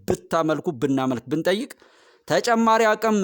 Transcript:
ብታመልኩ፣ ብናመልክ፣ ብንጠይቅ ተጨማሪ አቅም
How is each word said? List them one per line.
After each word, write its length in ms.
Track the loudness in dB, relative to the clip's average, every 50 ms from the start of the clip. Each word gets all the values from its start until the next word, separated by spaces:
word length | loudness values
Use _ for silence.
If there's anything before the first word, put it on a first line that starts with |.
| -6
ብታመልኩ፣ 640 | -4 -4 -4 -4 -4 -2 -2 0 0 -2 -2 -2 -6 -4
ብናመልክ፣ 520 | -2 -2 -2 0 -2 -2 -2 -4 -6 -6 -6
ብንጠይቅ 420 | -6 -4 -2 -2 -2 -2 -4 -8 -14 -20 _ _ _ _ _ _ _ _ _ -2
ተጨማሪ 540 | -2 0 0 2 0 2 4 4 4 4 4
አቅም 320 | 2 2 0 0 0 0 2